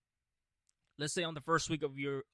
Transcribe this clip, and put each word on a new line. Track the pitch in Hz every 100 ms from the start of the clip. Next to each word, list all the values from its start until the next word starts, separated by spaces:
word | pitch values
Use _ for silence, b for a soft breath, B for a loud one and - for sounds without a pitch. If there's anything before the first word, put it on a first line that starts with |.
| _ _ _ _ _ _ _ _ _ -
let's | 151
say | -
on | 165
the | 156
first | 139 165 -
week | 160
of | 151 135
your, | 139 139 -